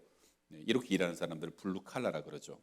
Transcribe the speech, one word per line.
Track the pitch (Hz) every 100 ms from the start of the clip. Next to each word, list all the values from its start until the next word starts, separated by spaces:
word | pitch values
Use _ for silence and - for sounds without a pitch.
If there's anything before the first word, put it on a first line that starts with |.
| - _ _ _ _
네, | 80
이렇게 | 87 123 -
일하는 | 92 87 82
사람들을 | 85 82 82 -
블루칼라라 | 98 92 - 131 113 82
그러죠. | - 143 - 92